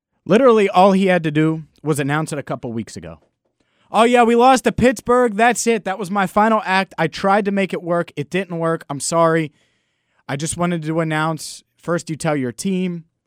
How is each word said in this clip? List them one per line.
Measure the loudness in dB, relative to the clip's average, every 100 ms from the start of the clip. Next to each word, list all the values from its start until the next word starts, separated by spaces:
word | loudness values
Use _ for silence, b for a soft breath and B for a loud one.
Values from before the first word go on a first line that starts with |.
| _ _ 0
Literally | 4 4 4 2
all | 4 4
he | 4 2
had | 0
to | 0
do | 0 0 -2 -10 _
was | -4 -4
announce | -2 -4 -4
it | -8
a |
couple | -8 -10 -8
weeks | -8 -10 -14
ago. | -16 -18 _ _ _ _ _ _ _
"Oh, | 2 4
yeah, | 4
we | 4 6
lost | 6 4
to | 2
Pittsburgh. | 2 2 2 0 2 2 2
That's | 0 2 -2
it. | -2 -4
That | -8
was | -4
my | -2 0
final | 2 2 2 0
act. | -2 -2 -4
I | -4
tried | -2 0 2 0
to |
make | -2 -2
it | -4
work. | -2 -2 -2 -8
It | -6
didn't | -6 -6 -4
work. | -4 -4 -6
I'm | -8
sorry. | -2 2 4 2 -2 -10 _ _ _ _ _ _ -10
I | -6
just | -6 -4
wanted | -4 -2
to | -4 -2
announce. | -2 -2 -2 -4 -10 -18 _ _
First | -6 -4 -4
you | -6
tell | -2 -2
your | -4
team, | -6 -4 -4 -4 -8 -14 _